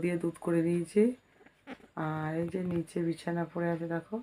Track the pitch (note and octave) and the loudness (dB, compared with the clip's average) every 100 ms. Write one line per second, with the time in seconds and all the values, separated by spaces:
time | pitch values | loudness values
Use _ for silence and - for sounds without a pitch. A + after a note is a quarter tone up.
0 | F3 F3 E3+ - - E3+ E3 F3 E3+ G#3 | 4 0 -2 -4 0 2 4 2 2 4
1 | A3+ B3+ _ - - _ - - - - | 4 4 _ -20 -20 _ -16 -16 -12 -4
2 | D#3 D#3 D#3 D#3+ E3+ F#3 F3+ F3 D#3+ - | -2 -2 -2 -2 -2 -2 -2 -2 -2 -2
3 | E3+ E3 - E3+ E3 F3 E3+ E3+ E3+ E3 | 0 -2 -2 -2 -2 -2 0 0 -2 -4
4 | E3 A3 | -4 -8